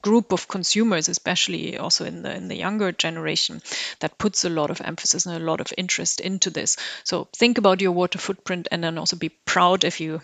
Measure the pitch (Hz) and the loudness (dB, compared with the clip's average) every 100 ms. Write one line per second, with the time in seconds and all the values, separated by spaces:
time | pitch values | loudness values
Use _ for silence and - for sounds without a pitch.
0 | 202 233 - 185 - 190 170 208 226 170 | 4 4 4 -2 -2 -4 0 2 2 2
1 | 156 175 - 180 - 170 160 - - - | 0 -2 -2 0 0 -2 -6 -4 -2 0
2 | - 170 - - 185 - 180 214 196 - | -2 -8 -8 -8 -8 -6 -4 -2 -2 -2
3 | 165 165 156 160 - 165 - - - - | -4 -4 -4 -2 -2 -4 -10 -8 -8 -4
4 | 156 - 208 - 180 160 147 - - 165 | -6 -2 -2 0 0 0 0 -2 -8 -4
5 | - 185 180 165 165 160 - - 185 - | -2 -2 -2 -2 -2 -2 -4 -4 -2 0
6 | 170 - 190 190 196 160 - - - - | -2 -2 -2 0 0 0 -2 -2 -4 -8
7 | - 170 - - 233 247 202 185 190 175 | -4 -4 -4 2 4 6 6 6 4 2
8 | 180 185 - 190 - 180 170 175 165 165 | 0 -2 -6 -6 -4 -4 -4 -2 -2 -2
9 | 156 170 165 _ - 185 180 185 175 - | -4 -2 -4 _ 0 6 6 6 2 0
10 | 160 160 | -4 -6